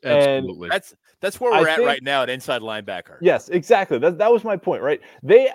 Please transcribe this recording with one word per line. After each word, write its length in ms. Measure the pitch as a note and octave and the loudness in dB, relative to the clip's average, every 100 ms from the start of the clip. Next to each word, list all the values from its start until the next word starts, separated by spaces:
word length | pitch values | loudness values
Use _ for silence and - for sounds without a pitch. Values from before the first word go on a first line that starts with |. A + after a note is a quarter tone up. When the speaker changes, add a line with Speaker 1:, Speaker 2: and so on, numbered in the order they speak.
Speaker 1:
And 100 | - D3 C#3 C3+ C3 | 0 2 2 0 -6
Speaker 2:
absolutely. 220 | - F2 | -10 -8
Speaker 3:
That's, 240 | F#3+ - _ _ - | -8 -8 _ _ -10
that's 200 | F#3+ - | -8 -4
where 120 | A#3+ | 0
Speaker 1:
I 80 | D#3+ | 2
Speaker 3:
we're 80 | D#3+ | 2
at 80 | D#3+ | 2
Speaker 1:
think 100 | C#3+ | 0
Speaker 3:
right 160 | C#3 | -2
now 200 | C3 C#3 | -2 -2
at 80 | B2 | -2
inside 320 | B2+ C3+ B2 | -6 -6 -6
linebacker. 560 | A2 G#2+ G2+ F#2 - - | -6 -10 -10 -12 -12 -2
Speaker 1:
Yes, 280 | E3+ C3+ - | 0 0 0
exactly. 480 | F3 - A3 F#3+ B2+ | -4 2 2 2 0
That, 200 | D3+ E3+ | 0 0
that 140 | G#3 | 2
was 100 | A#3 | 2
my 120 | G#3+ G3 | 0 -6
point, 260 | - C3 | -4 -4
right? 180 | B2+ D3+ - - | -2 -4 -8 -10
They, 280 | C3+ A3 C4 | 4 4 4